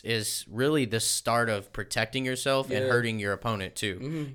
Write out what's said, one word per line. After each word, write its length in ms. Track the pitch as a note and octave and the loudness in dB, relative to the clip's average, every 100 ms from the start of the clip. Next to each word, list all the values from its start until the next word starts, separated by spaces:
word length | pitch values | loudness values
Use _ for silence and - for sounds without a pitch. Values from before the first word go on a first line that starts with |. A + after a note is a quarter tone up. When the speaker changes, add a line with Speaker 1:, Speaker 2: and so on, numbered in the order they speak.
| A2 | -2
Speaker 1:
is 400 | A2+ G#2+ - - | -2 -2 -4 -6
really 360 | A2 C#3 D#3 A#2+ | 0 2 4 2
the 160 | A2 | 0
start 480 | - - - A#2 A2+ | 0 0 2 2 2
of 240 | G#2 - | 0 -4
protecting 500 | - G#2 A#2+ A2+ C3 C3 | -8 -4 -2 0 0 -2
yourself 440 | B2+ C#3 C3+ C3+ | 0 2 0 2
and 160 | B2+ C3 | 0 2
Speaker 2:
Yeah. 40 | |
Speaker 1:
hurting 300 | A#2+ A#2 A2 | 4 2 0
your 140 | G2+ | 0
opponent 420 | F#2+ A#2 G#2 F#2 - | 0 0 -2 -4 -4
too. 200 | G#2 F2+ | -4 -4
Speaker 2:
Mm-hmm. 300 | C3+ D#3+ C#3+ | -6 -6 -6